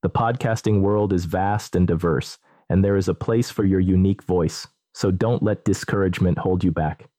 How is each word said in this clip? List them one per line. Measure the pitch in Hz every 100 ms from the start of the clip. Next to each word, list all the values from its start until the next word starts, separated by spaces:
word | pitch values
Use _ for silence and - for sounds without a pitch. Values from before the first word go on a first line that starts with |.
The | -
podcasting | - 117 120 117 113 - 104
world | 98 104 104
is | 92
vast | 90 90 95 104 -
and | 92
diverse, | 90 85 85 71 - - _ _ _
and | 92
there | 101 101
is | 95
a |
place | 92 - 113 123
for | -
your | 101 95
unique | 92 92 95 98
voice, | - 90 82 - - _ _
so | - 101
don't | 92 113 120
let | 107 104
discouragement | - 95 - 101 95 90 92 80
hold | 95 92
you | 90
back. | 80 78 80 -